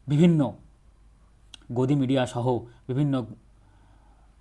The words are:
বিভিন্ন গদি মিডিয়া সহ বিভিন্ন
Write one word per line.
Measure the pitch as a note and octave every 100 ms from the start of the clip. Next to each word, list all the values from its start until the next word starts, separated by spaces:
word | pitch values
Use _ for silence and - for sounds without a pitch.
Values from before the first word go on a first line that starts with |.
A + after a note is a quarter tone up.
| -
বিভিন্ন | D3 F3 D#3+ A#2+ - - _ _ _ - _ _ _ - - -
গদি | A#2+ B2+
মিডিয়া | C#3+ B2+ C3+ A#2+
সহ | A#2+ B2 A#2+ - - -
বিভিন্ন | B2+ D3 C3 A2 G#2+ _ _ _ _ _ - _ - _ _